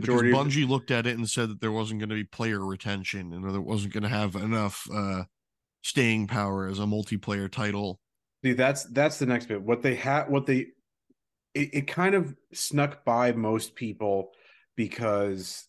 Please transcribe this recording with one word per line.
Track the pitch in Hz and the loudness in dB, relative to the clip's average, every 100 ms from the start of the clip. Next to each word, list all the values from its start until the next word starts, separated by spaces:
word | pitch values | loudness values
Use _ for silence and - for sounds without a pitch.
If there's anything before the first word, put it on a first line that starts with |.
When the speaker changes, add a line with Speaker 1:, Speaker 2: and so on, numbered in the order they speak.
Speaker 1:
majority | 113 123 120 | 2 4 6
Speaker 2:
because | 135 143 | 4 4
Speaker 1:
of | |
Speaker 2:
Bungie | 143 127 | 2 2
looked | 131 - | 2 2
at | 120 120 | 0 2
it | 117 | 0
and | 113 | -2
said | - 113 | 0 -2
that | 101 | -2
there | 110 | -2
wasn't | 110 107 107 | -2 -2 -4
gonna | 107 107 | -4 -4
be | |
player | 101 - 113 104 | -6 -4 -2 -2
retention | 95 95 107 101 92 101 87 | -2 -4 -4 -4 -4 -6 -8
and | 85 98 | -6 -4
that | |
it | 98 | -4
wasn't | 73 107 101 | -2 -2 -2
gonna | 107 104 | -4 -2
have | 107 104 92 | 0 -2 -2
enough, | 107 113 101 - - | -2 0 -2 -4 -8
uh, | 104 98 92 92 _ _ _ _ _ | -4 -2 -4 -6 _ _ _ _ _
staying | - 143 117 110 98 | -4 2 2 2 0
power | 113 101 98 95 | -2 -2 -2 -4
as | 98 | -2
a | |
multiplayer | 104 107 104 104 104 101 98 | -2 -2 -2 -6 -2 -4 -4
title. | - 104 101 101 95 _ _ _ _ | -4 -2 -2 -4 -8 _ _ _ _
Speaker 1:
See, | 131 | 0
that's, | 123 135 139 | 4 4 2
that's | - 123 151 151 | -2 2 2 2
the | 127 | 0
next | 123 - | 0 -2
bit. | 101 | -4
What | 104 120 | 0 2
they | 131 | 2
had, | 123 135 147 139 | 0 0 0 2
what | 139 | 0
they, | 139 131 - - _ _ _ _ _ _ _ | 2 0 0 -12 _ _ _ _ _ _ _
it, | 143 143 | -4 -2
it | 147 139 | -2 -2
kind | - 190 | 2 4
of | 196 143 - _ | 4 2 -6 _
snuck | - - 147 143 - - | -8 -2 2 2 0 0
by | 117 123 | 4 4
most | 113 110 110 - | 2 2 0 -2
people | - 113 90 104 98 95 _ - - _ - | -8 -8 -2 0 0 -2 _ -20 -20 _ -6
because, | 107 - 113 101 101 95 90 - | -6 -2 0 2 0 -2 -8 -14